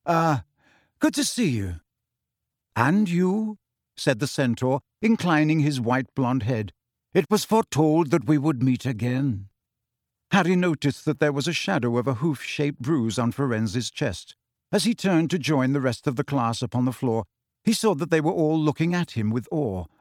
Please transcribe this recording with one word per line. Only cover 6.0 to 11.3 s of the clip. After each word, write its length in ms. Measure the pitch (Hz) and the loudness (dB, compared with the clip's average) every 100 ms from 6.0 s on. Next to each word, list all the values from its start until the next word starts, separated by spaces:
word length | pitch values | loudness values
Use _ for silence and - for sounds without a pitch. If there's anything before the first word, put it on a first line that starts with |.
| 120 - | -2 -2
blonde 280 | 123 131 | -2 0
head. 280 | 107 117 95 - _ _ _ | -2 -4 -6 -12 _ _ _
"It 120 | 185 165 | 0 2
was 140 | 208 | 0
foretold 680 | - 220 - 143 156 156 147 | 2 0 2 2 4 4 2
that 120 | 165 110 | 0 2
we 120 | 151 | 2
would 260 | 151 127 | 2 0
meet 220 | 131 123 131 | 0 0 -2
again." 640 | 107 120 131 143 101 98 _ _ _ _ _ _ _ - | -4 -2 -2 -2 -4 -8 _ _ _ _ _ _ _ -2
Harry 240 | 196 170 180 | 0 2 2
noticed 480 | 180 147 147 - | 2 0 -2 -2
that 160 | 156 143 | -4 0
there 140 | 151 | 0